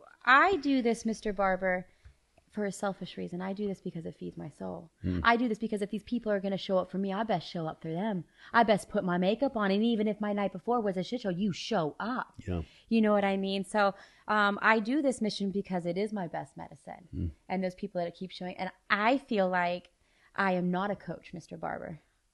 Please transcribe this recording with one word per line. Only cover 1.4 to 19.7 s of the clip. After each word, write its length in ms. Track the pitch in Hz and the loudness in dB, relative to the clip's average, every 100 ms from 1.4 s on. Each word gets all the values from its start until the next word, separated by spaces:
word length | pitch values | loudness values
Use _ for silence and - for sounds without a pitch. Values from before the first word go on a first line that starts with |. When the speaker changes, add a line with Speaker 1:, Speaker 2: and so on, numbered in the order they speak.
| 196 185 190 180 180 _ - - _ _ _ | 2 2 0 0 -4 _ -20 -20 _ _ _
Speaker 1:
for 140 | - | -6
a 80 | 208 | -4
selfish 440 | 185 202 185 180 - | -2 -4 -4 -8 -8
reason. 240 | 180 175 | -8 -6
I 120 | 185 | -6
do 160 | 196 208 | -4 -4
this 120 | 190 | -6
because 240 | 185 170 175 | -8 -10 -10
it 100 | - | -10
feeds 180 | 175 170 | -12 -10
my 120 | 165 - | -14 -10
soul. 320 | 190 175 170 _ | -10 -10 -14 _
Speaker 2:
Hmm. 180 | 92 90 | -4 0
Speaker 1:
I 140 | 226 233 | 2 4
do 100 | 247 | 2
this 100 | 214 | -2
because 240 | 220 208 | -4 -4
if 80 | 202 | -4
these 120 | 214 | -6
people 300 | - 240 220 | -6 -4 0
are 80 | 202 | 0
gonna 160 | 196 190 | 0 -4
show 200 | - 190 | 2 2
up 120 | 180 | 2
for 80 | 220 | -2
me, 140 | 196 | -2
I 100 | 190 | -2
best 260 | 226 185 - | -2 -2 -2
show 180 | 175 160 | -6 -6
up 140 | - | -6
for 120 | 165 | -6
them. 320 | 160 220 190 - _ - | -4 -2 -4 -6 _ 0
I 120 | 233 | 4
best 240 | 226 196 - | 6 4 2
put 160 | 208 | -2
my 140 | 185 175 | 2 2
makeup 380 | 185 226 269 233 | 2 2 0 0
on, 140 | 196 | 2
and 140 | 196 | 4
even 240 | 233 226 214 | 4 2 0
if 120 | 202 | -2
my 120 | 208 | -2
night 180 | 208 196 | -2 -2
before 280 | 180 220 240 | -4 -2 0
was 160 | 208 185 | 0 -2
a 80 | |
shit 160 | 175 247 | -4 -4
show, 80 | 202 | -4
you 240 | 175 208 | -2 -2
show 420 | 160 - 208 151 - | -2 -2 -2 -2 -4
up. 340 | 202 247 - - - | -6 -6 -8 -10 -4
Speaker 2:
Yeah. 160 | 87 76 - _ | -4 -4 -12 _
Speaker 1:
You 140 | 226 | 4
know 100 | 214 | 6
what 120 | 208 | 4
I 120 | 196 196 | 4 0
mean? 280 | 196 196 | -2 -4
So, 300 | 185 214 196 190 - - - | -2 2 2 0 -10 -12 -2
um, 320 | 214 202 202 | 2 2 4
I 180 | 208 220 | 4 4
do 200 | 208 285 | 2 0
this 200 | 277 - | 0 0
mission 300 | 214 - 196 | -2 -2 -2
because 340 | 190 196 185 170 | -2 -4 -4 -2
it 100 | 175 | -2
is 160 | 214 | -2
my 140 | 208 170 | -4 -6
best 300 | 156 147 - | -6 -10 -12
medicine. 500 | 170 147 - - - | -16 -16 -18 -18 -12
Speaker 2:
Hmm. 120 | - 85 - - | -6 -6 -6 -6
Speaker 1:
And 140 | 190 | -4
those 140 | 185 180 | -4 -4
people 260 | 202 180 | -6 -4
that 140 | 170 - | -6 -6
keep 160 | 185 | -12
showing, 240 | - 180 - | -10 -10 -8
and 140 | 185 - - | -8 -10 -2
I 280 | 202 220 269 | 2 4 2
feel 300 | 277 214 185 | 2 2 2
like 420 | 180 175 | 2 0